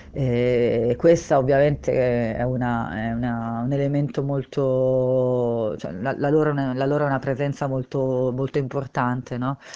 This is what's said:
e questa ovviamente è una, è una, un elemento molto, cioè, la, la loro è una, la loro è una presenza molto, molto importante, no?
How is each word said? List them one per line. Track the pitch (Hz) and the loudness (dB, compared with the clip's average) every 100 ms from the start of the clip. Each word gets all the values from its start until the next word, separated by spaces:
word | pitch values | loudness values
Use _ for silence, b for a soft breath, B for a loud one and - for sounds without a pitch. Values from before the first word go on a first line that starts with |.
| B | B
e | - 131 120 123 123 117 113 117 120 | -4 0 2 2 2 2 2 0 2
questa | 170 165 - 143 | 4 4 4 2
ovviamente | 131 139 147 147 - 131 123 120 117 110 | 4 4 4 2 0 0 2 2 0 -2
è | |
una, | 127 127 123 117 117 92 113 | -2 -2 0 -2 -2 -4 -4
è | |
una, | 117 123 117 117 117 123 | -2 -2 -2 -4 -4 -2
un | |
elemento | 139 139 143 143 - | 0 0 0 -2 -2
molto, | 139 139 127 - 135 131 131 131 127 131 127 123 120 117 107 76 | -2 -2 -4 -2 0 2 2 2 2 2 2 2 0 0 -2 -4
cioè, | - | -8
la, | 90 127 - | -6 -4 -2
la | 143 | 2
loro | 156 151 | 2 2
è | |
una, | 143 135 | 0 -2
la | 127 135 | -2 0
loro | 147 | 0
è | 143 | 0
una | 135 | -2
presenza | 139 127 143 139 139 | -2 -2 -4 -4 -4
molto, | 131 123 139 131 127 127 | -4 -4 -2 -2 0 0
molto | 123 135 147 | -2 -2 -2
importante, | 131 143 123 - 123 123 127 123 | -4 -4 -4 -2 -2 -2 -6 -6
no? | 127 139 B | -4 -6 B